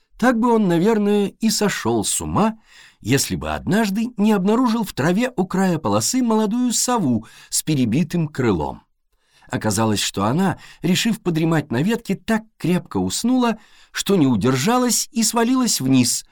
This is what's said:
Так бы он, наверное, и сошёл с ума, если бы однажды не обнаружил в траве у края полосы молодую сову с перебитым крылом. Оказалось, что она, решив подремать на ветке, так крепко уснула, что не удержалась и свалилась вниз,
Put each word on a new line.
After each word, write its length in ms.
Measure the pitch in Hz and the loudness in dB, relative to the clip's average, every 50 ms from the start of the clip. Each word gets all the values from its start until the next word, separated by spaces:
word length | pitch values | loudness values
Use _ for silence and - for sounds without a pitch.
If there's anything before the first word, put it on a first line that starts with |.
| _ _ - - | _ _ -6 0
Так 200 | 220 254 247 220 | 0 2 2 2
бы 160 | 226 240 233 | 2 2 2
он, 140 | 220 208 175 | 4 4 2
наверное, 580 | 170 165 180 226 226 208 202 202 208 208 202 | 2 4 4 2 2 2 2 2 2 2 0
и 240 | 190 - _ 220 220 | -2 -4 _ -2 -2
сошёл 520 | 202 - 208 196 - - - 110 120 110 | 0 0 0 -2 -2 -2 -2 -2 -2 0
с 160 | 95 - - - | -2 -2 -4 -4
ума, 340 | 82 78 82 123 208 220 220 - _ _ - - - - _ _ | -4 -2 0 0 0 0 -2 -6 _ _ -20 -20 -20 -20 _ _
если 340 | - 104 135 135 139 - 98 | -2 0 0 0 0 -2 -6
бы 140 | 73 73 76 | -6 -4 -6
однажды 560 | 76 73 65 - 180 226 226 196 190 226 226 247 - | -6 -4 -2 0 0 0 0 0 -2 -4 -4 -4 -2
не 160 | - 202 220 | 0 2 2
обнаружил 520 | 214 202 180 202 220 247 262 226 220 240 226 | 2 2 2 2 2 2 2 0 0 -2 -4
в 100 | - - | -4 -4
траве 400 | - 131 170 180 214 247 247 - | -2 0 0 0 0 -2 -2 -2
у 100 | - 190 | -4 -4
края 320 | - - 185 196 185 170 156 | -2 -2 0 0 0 0 -2
полосы 440 | - 104 101 110 - - - 262 | 0 0 0 0 0 0 -2 0
молодую 500 | 247 226 220 220 220 202 226 247 247 247 | 0 0 2 0 0 0 0 -2 -2 -2
сову 540 | 214 - - 247 247 226 170 127 120 107 - - - - - - | -2 -2 -2 0 0 0 0 0 0 -2 -4 -8 -16 -20 -12 -8
с 120 | - - | -8 -6
перебитым 640 | - 156 156 131 123 107 110 160 180 - - 170 156 147 | -2 -2 0 0 0 0 0 0 -2 -2 -2 -4 -4 -4
крылом. 560 | - - 123 113 92 76 73 67 - - - _ _ _ _ _ _ _ _ _ _ _ - - | -2 -2 0 0 0 0 -2 -6 -8 -12 -18 _ _ _ _ _ _ _ _ _ _ _ -12 -8
Оказалось, 500 | 127 123 - 110 - 117 113 110 104 95 | -8 -4 -2 -2 0 0 0 0 0 0
что 240 | - - - 98 98 | -2 -4 -4 -2 -2
она, 340 | 110 131 175 196 175 147 - - - - - | 0 0 0 0 0 -2 -4 -10 -20 -12 -4
решив 400 | - 170 185 - - 233 202 - | -2 0 0 0 0 -2 -2 -2
подремать 500 | - 185 165 156 165 165 165 151 139 - | -2 -2 0 0 2 2 2 0 0 -2
на 100 | 117 120 | -2 0
ветке, 320 | 160 214 233 226 - - 196 | 0 0 -2 -2 -4 -6 -6
так 280 | - - - 226 214 220 - _ - | -4 -2 -2 -2 -2 -4 -8 _ -6
крепко 400 | - 160 180 175 180 - - 196 | -2 -2 -2 -2 -2 -4 -4 -2
уснула, 600 | 185 185 - - - 233 254 254 240 233 220 - - _ - - - _ | -2 -2 -2 -2 0 0 2 2 2 0 -2 -4 -10 _ -20 -20 -20 _
что 240 | - - - - 196 | -10 -6 -2 0 2
не 100 | 180 139 | 4 4
удержалась 800 | 135 120 95 98 127 135 127 139 214 247 247 247 247 214 - - - | 4 2 2 2 0 0 0 0 0 2 2 2 0 0 -2 -4 -4
и 120 | - 226 | -4 -2
свалилась 580 | 220 - 226 233 233 233 262 262 247 226 - - | -2 0 0 0 0 2 2 2 0 0 -2 -2
вниз, 460 | 131 131 135 127 120 - - - - - | 0 2 4 4 4 2 0 -4 -8 -12